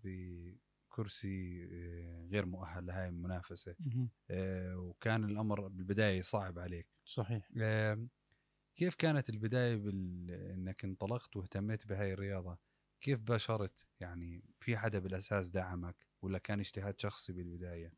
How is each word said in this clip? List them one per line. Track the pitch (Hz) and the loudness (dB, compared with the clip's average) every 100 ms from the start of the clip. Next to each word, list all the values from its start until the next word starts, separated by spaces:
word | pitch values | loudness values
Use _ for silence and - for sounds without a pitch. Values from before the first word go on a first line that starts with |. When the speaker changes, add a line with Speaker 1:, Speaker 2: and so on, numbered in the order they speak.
Speaker 1:
بكرسي، | 98 92 90 87 87 - _ _ _ - 104 - 98 95 90 90 87 | -8 -8 -8 -8 -12 -14 _ _ _ -4 -4 -2 -2 -2 -2 -6 -8
آه، | 87 87 85 85 85 85 | -8 -8 -8 -8 -10 0
غير | 104 90 | 2 2
مؤهل | 92 90 90 87 | -2 -6 -6 -4
لهاي | 92 90 | -2 -2
المنافسة. | 87 87 90 - 87 - 87 | -2 -2 -4 -4 -8 -8 -4
Speaker 2:
مهم. | 147 120 120 - - | -2 2 0 -2 -4
Speaker 1:
آه، | 92 95 92 92 90 | 0 0 0 -2 -4
وكان | 90 - 113 113 | -6 -2 2 4
الأمر | 104 104 110 104 98 | 4 2 2 2 0
بالبداية | 92 92 101 107 92 | -6 0 6 6 6
صعب | 90 107 95 85 | 2 0 0 -4
عليك. | 87 87 - _ | -4 -6 -8 _
Speaker 2:
صحيح. | - - 107 113 - 113 | -8 -4 0 0 0 0
Speaker 1:
آه، | 110 110 107 107 120 _ _ _ _ _ _ - | 4 4 4 2 -2 _ _ _ _ _ _ 0
كيف | 175 | 0
كانت | - 160 147 - | 4 4 4 2
البداية | 110 110 127 120 113 | 0 2 4 4 4
بال-، | 104 95 92 90 87 | 2 0 0 -2 -6
إنك | 87 92 92 92 92 | -6 -6 -4 -4 -2
انطلقت | 98 92 98 120 - 101 | -4 -2 0 0 -2 -6
واهتميت | 92 98 104 110 107 | -2 0 0 0 -2
بهاي | 98 101 | 0 0
الرياضة؟ | 95 98 95 90 87 _ _ _ _ | 0 -2 -2 -4 -8 _ _ _ _
كيف | 135 127 | 0 0
باشرت؟ | 110 113 - 110 95 - - - | 4 2 4 0 0 -4 -20 -10
يعني | 87 85 85 87 - _ | -8 -6 -6 -8 -12 _
في | - 110 | 0 2
حدا | 110 101 | 2 2
بالأساس | 92 95 - 101 90 | 0 -2 2 2 2
دعمك | 92 92 90 87 - _ _ | 0 0 -2 -4 -8 _ _
ولا | 95 92 | -2 -2
كان | - 101 | 0 0
اجتهاد | 95 101 101 95 | 0 -2 -4 -2
شخصي | 104 - - | -2 -2 -6
بالبداية؟ | 90 87 87 90 85 85 | -6 -6 -6 -6 -6 -10